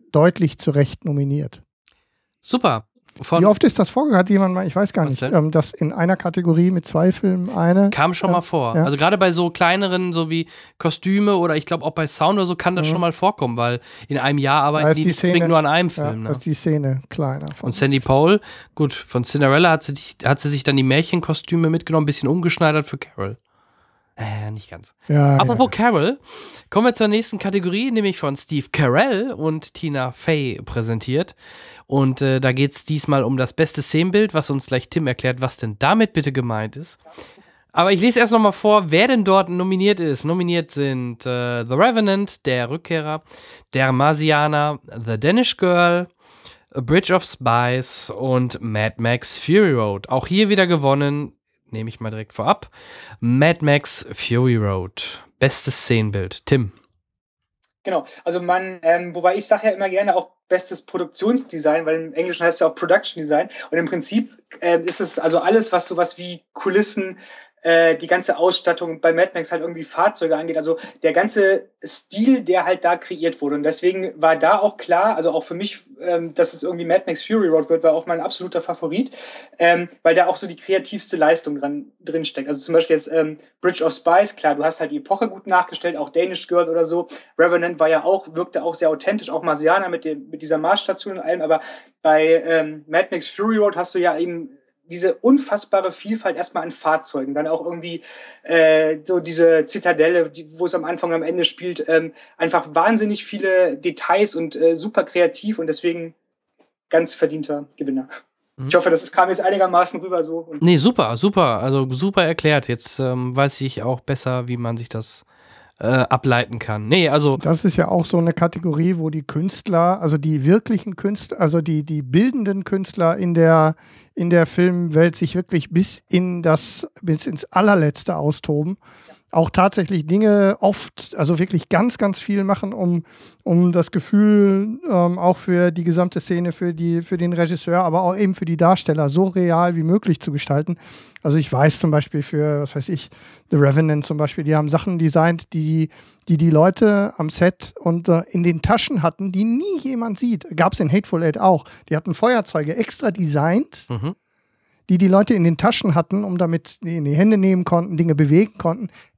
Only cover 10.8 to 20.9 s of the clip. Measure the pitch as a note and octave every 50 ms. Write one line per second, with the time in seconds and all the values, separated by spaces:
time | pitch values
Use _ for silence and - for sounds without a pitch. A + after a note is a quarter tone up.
10.8 | - E3 D#3 - - F#3 F#3+ G3+ G#3 G3+ G3+ F#3 E3+ E3+ D#3 D#3 C#3+ - E3+ D#3+
11.8 | C#3 D#3 D#3 - D#3+ D3 - - D#3 E3 G3+ G#3 F#3 F3 F3+ E3 - F3 F3+ F#3
12.8 | D3+ D#3 D#3+ E3 F3 E3+ D#3+ - - F#3+ G#3 - D3 B2 A#2 A#2 A#2+ A#2+ A#2+ A#2+
13.8 | - - - - - - C#3 C3+ B2 C#3 C#3+ D3 C3+ C3+ C#3 D3+ C#3 D3 D3 D#3
14.8 | D3+ D3+ D#3+ D#3 D#3 F3+ E3 - - F3+ F3+ F3 E3+ E3 E3+ D#3+ D#3 C#3+ D3+ E3+
15.8 | F3+ E3+ - - D3 C#3+ A2 A2 A2 A2 C#3+ B2+ - - D3+ - - E3+ D#3 D3+
16.8 | C#3+ C3+ C3 C3 - - - - D3+ C3+ C3 C#3 D3+ D3+ C#3+ - - B2+ A#2+ -
17.8 | C#3 C#3 C#3 C3+ B2+ - C3 C3+ D3+ E3+ G3+ G#3 - - - - - _ _ -
18.8 | D#3 C3+ - - - - - B2 B2 - - C#3+ C#3+ C3+ C3+ D3+ F3 F3 D#3+ D#3+
19.8 | - - C#3+ - - - - - - B2+ C#3 - - D3 D3 C#3 C3 - C#3 C#3
20.8 | C3 C3